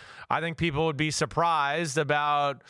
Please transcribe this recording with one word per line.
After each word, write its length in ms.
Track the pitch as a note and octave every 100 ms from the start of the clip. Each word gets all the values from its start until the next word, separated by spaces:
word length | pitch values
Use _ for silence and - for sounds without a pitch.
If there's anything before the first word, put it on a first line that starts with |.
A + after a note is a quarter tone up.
| - - -
I 100 | C#3
think 160 | E3 D#3+
people 300 | E3+ C#3+ D#3+
would 100 | C#3+
be 140 | D#3
surprised 880 | - D3 - E3+ D#3+ C#3+ D3+ E3+ C3+
about 640 | C#3+ D3 D3 D3 C#3+ C3 -